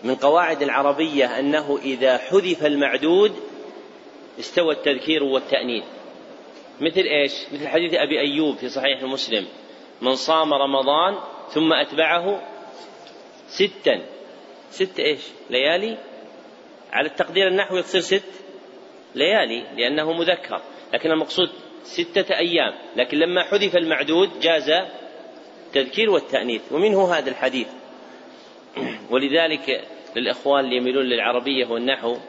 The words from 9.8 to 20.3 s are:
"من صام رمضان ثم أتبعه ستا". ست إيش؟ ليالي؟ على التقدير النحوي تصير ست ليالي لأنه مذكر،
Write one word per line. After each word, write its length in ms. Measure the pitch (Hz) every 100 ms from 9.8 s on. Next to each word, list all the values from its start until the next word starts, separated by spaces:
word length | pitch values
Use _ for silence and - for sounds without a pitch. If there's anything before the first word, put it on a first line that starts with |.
| - -
"من 140 | 123 131
صام 380 | - 160 156
رمضان 600 | 139 139 139 135 151 180 202 - - -
ثم 200 | 151 160
أتبعه 680 | 147 139 147 156 175 180 196 - - - - - - - - - - -
ستا". 540 | - 196 - 151 104 - - - - - - -
ست 280 | - 185 -
إيش؟ 200 | 147 139 - - -
ليالي؟ 480 | 123 139 175 220 220 - - - - - - - - -
على 160 | 113 151
التقدير 400 | - 165 170 190
النحوي 340 | 190 196 185
تصير 200 | 170 185
ست 220 | - 190 - - - - - - - - - 123
ليالي 480 | 160 214 127 117 120 113
لأنه 360 | 120 151 156
مذكر، 480 | 165 170